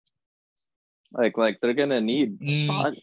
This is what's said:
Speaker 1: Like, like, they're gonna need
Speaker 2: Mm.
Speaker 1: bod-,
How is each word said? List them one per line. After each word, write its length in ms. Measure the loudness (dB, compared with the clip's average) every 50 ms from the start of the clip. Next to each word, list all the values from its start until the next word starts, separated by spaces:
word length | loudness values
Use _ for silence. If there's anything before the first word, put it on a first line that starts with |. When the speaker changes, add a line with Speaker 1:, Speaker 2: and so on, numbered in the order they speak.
| _ _ _ _ _ _ _ _ _ _ _ _ _ _ _ _ _ _ _ _ _ _
Speaker 1:
Like, 260 | -2 0 0 0 2 2
like, 220 | 2 2 2 0
they're 120 | 0 0 2
gonna 260 | 2 0 2 2 0
need 380 | 0 0 0 0 0 -2 -2 -6
Speaker 2:
Mm. 280 | -4 -2 -2 0 0 0
Speaker 1:
bod-, 320 | 0 0 -2 -2 -4 -6